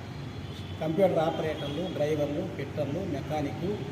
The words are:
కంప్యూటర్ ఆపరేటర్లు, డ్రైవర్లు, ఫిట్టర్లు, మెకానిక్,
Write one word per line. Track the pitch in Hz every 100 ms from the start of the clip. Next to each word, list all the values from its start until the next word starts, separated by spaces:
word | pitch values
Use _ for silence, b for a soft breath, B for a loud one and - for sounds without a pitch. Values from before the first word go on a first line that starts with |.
| - - - - - - - -
కంప్యూటర్ | 160 160 190 165
ఆపరేటర్లు, | 160 160 156 147 143 147 180
డ్రైవర్లు, | 147 147 151 143 147 185 -
ఫిట్టర్లు, | 135 156 139 160
మెకానిక్, | 190 139 139 151 139 131 175 202 -